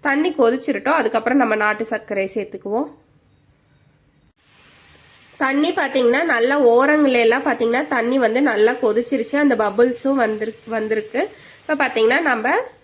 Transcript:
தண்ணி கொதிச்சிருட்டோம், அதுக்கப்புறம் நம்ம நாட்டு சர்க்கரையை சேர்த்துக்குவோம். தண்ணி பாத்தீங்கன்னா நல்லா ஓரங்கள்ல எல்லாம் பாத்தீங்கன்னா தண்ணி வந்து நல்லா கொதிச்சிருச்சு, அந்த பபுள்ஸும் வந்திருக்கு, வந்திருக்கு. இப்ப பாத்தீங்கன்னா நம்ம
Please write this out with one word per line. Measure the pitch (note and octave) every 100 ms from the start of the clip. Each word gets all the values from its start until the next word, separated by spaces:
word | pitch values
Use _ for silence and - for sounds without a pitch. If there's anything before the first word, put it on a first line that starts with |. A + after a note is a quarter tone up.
தண்ணி | D4 C#4 E4+
கொதிச்சிருட்டோம், | D#4 A#3 C4 C#4 A#3 - D#4+
அதுக்கப்புறம் | A3+ A3+ A3+ C#4
நம்ம | A#3
நாட்டு | G#3+ G#3+ G#3+
சர்க்கரையை | A3 G#3+ - G3+ F#3+
சேர்த்துக்குவோம். | A3 G3 F#3 G3 G#3+ D4+ - _ _ _ _ _ _ _ _ _ _ _ _ _ _ _ _ - - - - - - - -
தண்ணி | C4+ C#4 D#4+
பாத்தீங்கன்னா | E4+ C#4 C4+ A#3+ C4 E4
நல்லா | A#3+ A#3+ D4 A#3+
ஓரங்கள்ல | A#3+ C#4 D4+ C#4+ B3
எல்லாம் | A3+ B3 C4+
பாத்தீங்கன்னா | A#3 A#3 B3 D4
தண்ணி | B3+ A#3 C4+
வந்து | A#3 A#3 C#4+
நல்லா | G#3 G#3+ B3
கொதிச்சிருச்சு, | A#3+ G#3+ A#3+ C4+ A#3 C#4+
அந்த | D4 A3+
பபுள்ஸும் | G#3 G3+ B3 A#3+ C4+ C4+
வந்திருக்கு, | A3 G#3+ G#3+ A3 -
வந்திருக்கு. | A3 G#3+ A3 G#3+ B3+ G#4 - - -
இப்ப | - D4+
பாத்தீங்கன்னா | C4 A3+ A3 C4+ D#4+
நம்ம | A#3+ A#3 F#4 B4+ -